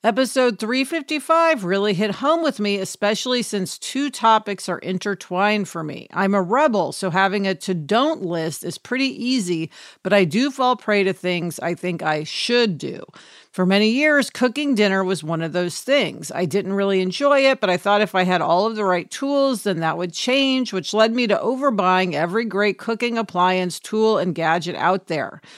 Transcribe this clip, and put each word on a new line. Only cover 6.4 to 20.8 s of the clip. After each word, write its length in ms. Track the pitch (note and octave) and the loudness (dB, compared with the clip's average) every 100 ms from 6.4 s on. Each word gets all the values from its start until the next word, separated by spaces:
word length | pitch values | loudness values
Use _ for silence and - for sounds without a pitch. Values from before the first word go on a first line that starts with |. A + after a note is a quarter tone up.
rebel, 500 | F3+ B3 D#4 G#3+ D3+ | 2 2 2 2 -2
so 180 | - F#3+ | -2 -2
having 380 | F3 G3 G3+ G3 | 2 2 2 -2
a 60 | F#3 | -4
to-don't 680 | - F3+ D3 G#3+ D4 - | -4 -4 0 0 0 -2
list 380 | F3 E3+ D#3+ - | -4 -4 -4 -6
is 160 | - - | -10 -10
pretty 300 | - B3+ C4+ | -6 -2 -2
easy, 640 | - A#3+ C4 F3+ E3 D#3+ - - - | -4 -2 -2 0 -2 -4 -10 -20 -8
but 80 | F#3+ | 2
I 100 | G3+ | 4
do 280 | F3 F#3 C#4 | 4 2 0
fall 240 | C4 B3+ B3 | 0 0 0
prey 260 | - G#3 | 0 2
to 100 | F#3+ | 2
things 460 | F#3 F3+ F3 E3+ - | 0 -2 -2 -4 -6
I 160 | E3+ | -6
think 260 | F3 F3+ E3+ | -4 -4 -4
I 220 | D#3+ D#3 | -2 -4
should 560 | D3+ - - A#3+ A#3 D#3 | -4 -6 0 2 2 -2
do. 240 | - - - - - - _ | -8 -10 -14 -20 -20 -20 _
For 140 | - | -2
many 240 | F#3 G3 G#3+ | 2 4 4
years, 420 | B3 D4+ D4 A#3+ | 4 4 4 0
cooking 440 | - B3 C#4 D4 | 0 -2 0 0
dinner 300 | A3 G#3 F#3+ | 2 2 2
was 180 | F#3 F3+ | 0 -2
one 180 | D#3 E3 | -2 -4
of 120 | E3 | -2
those 260 | F3 F3+ - | -2 -2 -4
things. 520 | - C#4 F3+ - D#3 | 0 2 2 -4 -8
I 100 | - | -4
didn't 280 | F3 G3 F#3+ | -2 -2 -2
really 280 | G3 G3 F#3+ | -2 0 2
enjoy 420 | F#3 F3+ C#4+ C#4+ C4+ | 0 0 2 4 4
it, 140 | C4 | 2
but 100 | G3+ | 0
I 60 | F3+ | 0
thought 240 | G3+ G#3 | 2 2
if 120 | G#3+ F#3+ | 2 2
I 80 | |
had 160 | F3+ F3+ | 2 2
all 240 | D#3 E3+ G#3+ | 2 2 2
of 80 | |
the 100 | A3 | 0
right 240 | G3 F3+ - | 0 0 -2
tools, 540 | - C#4 C#4+ C4+ A#3+ | -6 -2 2 2 0
then 160 | G#3 E3 | -2 -2
that 180 | D#3+ D#3+ | -2 -2
would 160 | F3 | -4
change, 600 | - - C4 C4+ C4 A#3+ | -4 0 2 2 0 -2
which 200 | F#3+ | -4